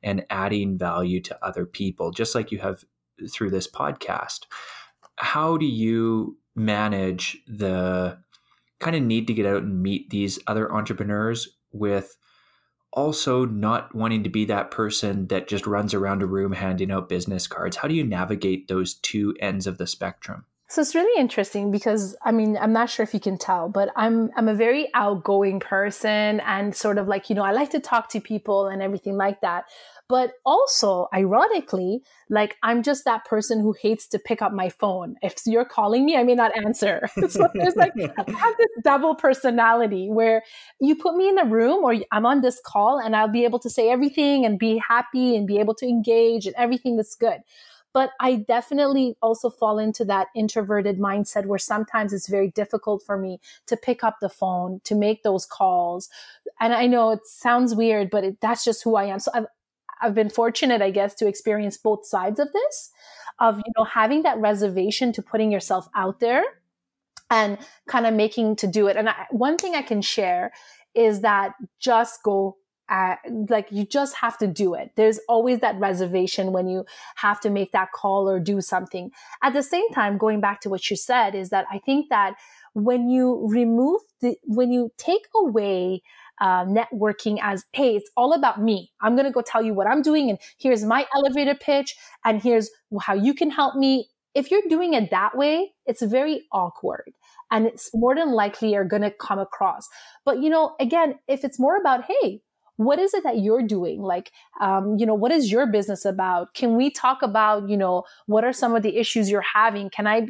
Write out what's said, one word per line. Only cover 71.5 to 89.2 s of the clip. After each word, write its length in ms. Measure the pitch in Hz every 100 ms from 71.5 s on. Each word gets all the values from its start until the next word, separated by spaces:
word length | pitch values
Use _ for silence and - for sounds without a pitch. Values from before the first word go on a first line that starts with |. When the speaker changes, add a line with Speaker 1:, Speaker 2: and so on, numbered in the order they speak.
| - 214 _
Speaker 2:
just 440 | 262 226 240 -
go, 340 | 214 196 196 190 _ _ -
uh, 260 | 190 185 - - 226 208
like, 200 | 220 202
you 140 | 202 202
just 300 | 277 277 -
have 200 | 233 233
to 100 | 208
do 260 | 160 190
it. 160 | 165 - -
There's 240 | 220 214 -
always 320 | 233 247 240
that 180 | 233 196
reservation 720 | 196 185 180 185 185 - 190
when 160 | 185 185
you 180 | 185 185 - - -
have 220 | 208 208
to 80 | 214
make 200 | 202 190
that 220 | 196 185
call 360 | - 202 196 196
or 120 | 190
do 200 | 170 196
something. 520 | 180 185 185 185 180 - - -
At 80 | 269
the 100 | 269
same 260 | 269 349 440
time, 280 | - 208 202
going 220 | 220 214
back 200 | 202 208
to 60 | 208
what 220 | 190 -
you 60 | 196
said, 400 | - 247 208 196
is 140 | 185
that 160 | 196 185
I 80 | 196
think 300 | - 277 294
that 260 | 220 190 208 - - -
when 360 | 214 214 247 240
you 380 | 254 254 247 220
remove 520 | 226 233 226 269 403 - _
the, 160 | 240 -
when 280 | 311 220 247
you 180 | 247 233 -
take 300 | - 392 - 440
away, 640 | 339 220 202 185 180 185 - - - -
uh, 240 | 196 185
networking 720 | 185 208 233 214 214 208 220 208
as, 220 | 208 190 -
"Hey, 220 | - 269 208
it's 140 | 208 -
all 160 | 247
about 300 | 320 269 208
me. 280 | 220 196 175 _
I'm 120 | 214
gonna 160 | 240